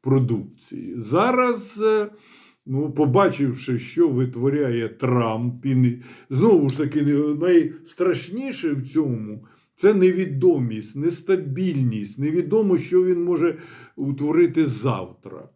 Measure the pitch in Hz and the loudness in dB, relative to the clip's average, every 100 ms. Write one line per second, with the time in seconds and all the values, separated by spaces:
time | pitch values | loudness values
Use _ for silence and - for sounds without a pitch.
0 | - 135 120 110 - - - - 92 104 | 2 2 2 -2 -4 -16 -18 -14 -12 -10
1 | 107 156 233 254 254 226 - 208 220 214 | -2 0 2 2 0 -2 -8 -2 2 2
2 | 208 - _ - - _ - 131 151 131 | -2 -10 _ -20 -20 _ -6 -4 -4 0
3 | 143 123 190 139 139 123 - 120 - - | 2 4 4 2 -4 -4 -4 -4 -4 0
4 | 170 123 127 123 135 147 135 117 113 - | 2 2 -2 -2 -2 0 0 -2 -4 -4
5 | 131 123 113 110 120 123 139 131 123 123 | 0 2 2 -2 -4 -4 -2 2 2 0
6 | - - _ 135 196 190 139 131 151 151 | -12 -20 _ 2 6 6 4 -2 -2 0
7 | 143 143 151 147 175 175 151 - - - | 0 2 0 0 4 4 4 -6 -20 -4
8 | 180 147 - 208 269 202 165 143 127 156 | -2 -2 -6 -10 -10 -6 -4 -4 -2 -2
9 | 143 117 104 110 - _ _ _ 190 208 | -2 -4 -8 -12 -18 _ _ _ 2 4
10 | 185 175 180 135 180 151 120 110 107 135 | 4 2 -2 2 2 2 0 -4 -10 -4
11 | 160 170 - 190 147 135 185 139 123 107 | -4 -4 -2 -2 -2 -4 -2 0 0 -2
12 | 101 - 147 165 151 220 208 175 - 180 | -8 -6 -2 -2 0 0 2 0 0 0
13 | 185 175 175 170 165 - - - - - | 2 0 0 0 0 -2 -14 -20 -20 -8
14 | 139 135 147 160 170 156 147 107 110 104 | -6 -4 0 2 2 2 -2 0 -2 -4
15 | 90 - - 95 104 | -6 -16 -18 -18 -20